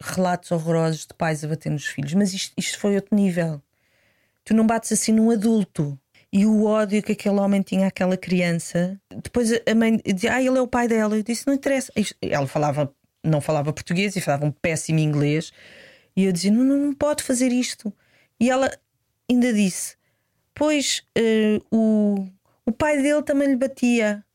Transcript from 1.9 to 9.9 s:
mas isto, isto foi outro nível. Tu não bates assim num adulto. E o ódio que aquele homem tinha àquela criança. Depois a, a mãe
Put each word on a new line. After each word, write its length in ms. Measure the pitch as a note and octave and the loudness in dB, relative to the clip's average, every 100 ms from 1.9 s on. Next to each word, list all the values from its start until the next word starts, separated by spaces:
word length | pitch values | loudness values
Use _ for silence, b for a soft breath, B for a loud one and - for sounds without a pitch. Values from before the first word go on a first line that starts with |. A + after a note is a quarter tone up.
| - C#3+ | -8 -2
mas 200 | F#3+ G3 | 0 0
isto, 200 | F#3+ - - | -2 -8 -6
isto 200 | - - | -6 -4
foi 160 | G#3 G3 | 0 0
outro 200 | - G#3 | 0 2
nível. 460 | G3 F3 E3 D3 - _ _ _ _ _ _ _ | 2 0 -2 -6 -14 _ _ _ _ _ _ _
Tu 100 | - | 0
não 140 | A3 A3 | 2 4
bates 240 | A3+ - | 0 -2
assim 200 | A3 - | -2 2
num 180 | A3 A3+ | 2 4
adulto. 640 | A3+ A3+ A3 F#3 - C#3+ C#3 _ b b | 2 2 2 0 -2 -4 -6 _ b b
E 120 | G3 G#3+ | 2 4
o 200 | G#3+ G#3+ | 4 2
ódio 360 | G#3+ G#3 G#3 | 2 2 0
que 120 | G#3+ | -2
aquele 260 | G#3 G3+ G3+ | -2 0 0
homem 220 | G3 G3 | 2 0
tinha 260 | - F#3 F#3+ | 0 0 0
àquela 300 | - F#3 F#3 | 0 -2 -2
criança. 840 | - F3+ F3 E3+ - E3+ F3+ G3 _ - | 0 0 0 -2 -2 -2 -2 -6 _ -16
Depois 300 | - A#3+ A3+ | -6 -2 0
a, 40 | A#3 - | 0 2
a 40 | A3 | 2
mãe 260 | A3+ | 2